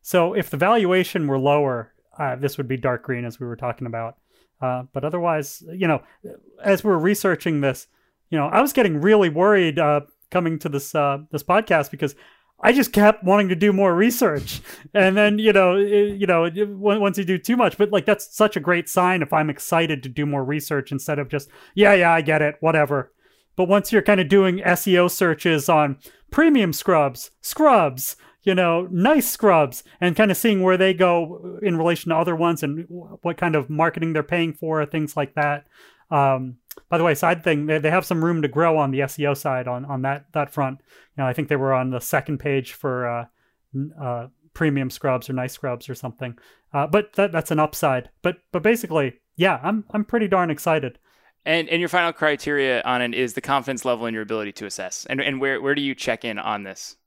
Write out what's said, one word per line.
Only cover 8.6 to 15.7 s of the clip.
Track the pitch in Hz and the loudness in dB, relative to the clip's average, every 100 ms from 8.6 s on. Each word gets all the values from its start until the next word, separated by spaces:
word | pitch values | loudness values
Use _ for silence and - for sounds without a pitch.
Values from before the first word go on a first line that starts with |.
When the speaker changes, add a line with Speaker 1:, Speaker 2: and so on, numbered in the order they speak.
Speaker 1:
was | 277 | 2
getting | 269 214 151 | 2 0 2
really | 170 214 185 | 4 4 4
worried, | 156 190 202 170 151 | 2 4 4 2 2
uh, | 151 147 147 _ _ | 2 0 -2 _ _
coming | 180 170 160 | -2 -2 -2
to | 175 | -4
this, | 143 - | -6 -4
uh, | 156 143 139 151 | -2 0 -2 -6
this | 151 | -10
podcast | - 185 220 165 143 | 0 0 2 0 0
because | 143 147 - - _ _ _ | -4 -6 -6 -20 _ _ _
I | 190 | 2
just | 254 262 | 2 2
kept | - 208 214 | 4 4 4
wanting | 180 202 196 | 2 2 2
to | 180 | 2
do | 208 | 2
more | 190 196 | 4 2
research. | 175 226 233 220 147 - - - | 4 2 2 0 0 -6 -12 -14
<laughs> | - - | -20 -4
And | 208 190 196 | 2 2 4
then, | 208 208 | 2 4
you | 220 | 4
know, | 202 185 | 6 4